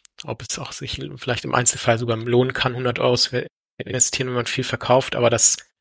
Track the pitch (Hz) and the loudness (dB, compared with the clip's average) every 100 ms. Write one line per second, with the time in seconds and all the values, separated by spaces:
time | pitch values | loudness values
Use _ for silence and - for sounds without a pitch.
0 | _ _ - - - - - - - - | _ _ -10 -10 -6 -8 -8 -10 -10 -8
1 | 135 - - 117 - - 120 - - 113 | -10 -10 -6 -4 0 2 2 2 2 2
2 | 117 113 117 120 127 - 127 120 127 120 | 2 -2 2 2 2 0 -2 -2 -4 0
3 | 127 123 - 123 - _ _ _ - - | 2 2 0 -2 -6 _ _ _ -6 0
4 | - - 127 123 120 - 127 120 - 127 | 0 0 -2 -2 -2 -4 -4 -4 4 4
5 | - - 120 113 - - - _ | 4 2 2 4 4 2 -6 _